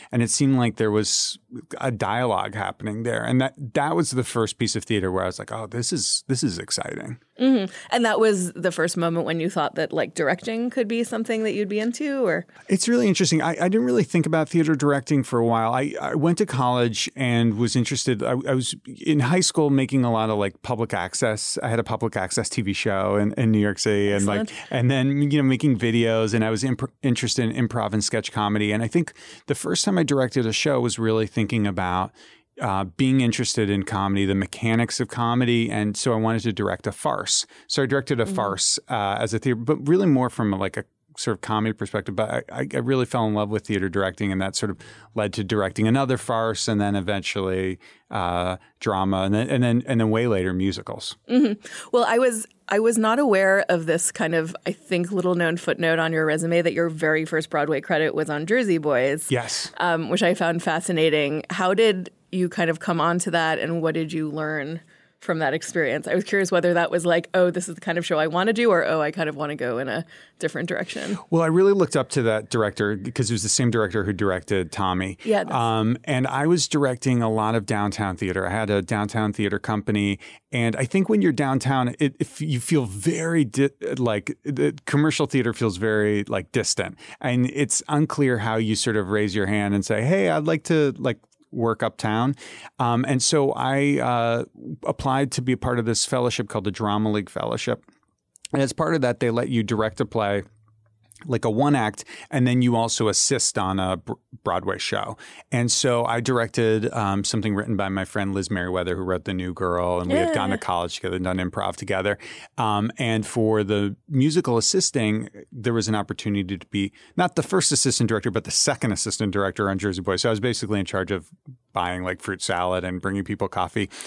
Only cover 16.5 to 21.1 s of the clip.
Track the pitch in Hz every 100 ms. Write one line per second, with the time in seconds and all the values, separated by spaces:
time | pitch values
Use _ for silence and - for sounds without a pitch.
16.5 | 127 123 123 120 104 - - 127 117 117
17.5 | 107 117 127 113 131 - 110 120 127 139
18.5 | 131 127 - - - - 147 123 185 180
19.5 | - 147 135 131 135 120 113 110 104 98
20.5 | - - 113 113 101 92